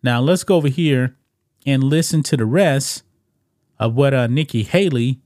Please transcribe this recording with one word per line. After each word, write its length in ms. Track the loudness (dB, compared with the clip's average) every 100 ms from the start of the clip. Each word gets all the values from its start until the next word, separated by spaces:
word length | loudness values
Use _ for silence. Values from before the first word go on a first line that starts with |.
Now, 180 | 0 0
let's 240 | 2 0
go 120 | 2 0
over 120 | 2
here 480 | 0 0 0 -2 _ _ _ _ _
and 180 | -2 0
listen 400 | 2 0 0 -2
to 120 | -2 -2
the 80 |
rest 580 | 0 2 2 0 -4 -10 _ _ _ _ _ _ _ _
of 160 | -2
what, 180 | 2 2
uh, 140 | 2 0
Nikki 360 | -2 -2 -4
Haley 600 | -2 0 0 0 -2 -4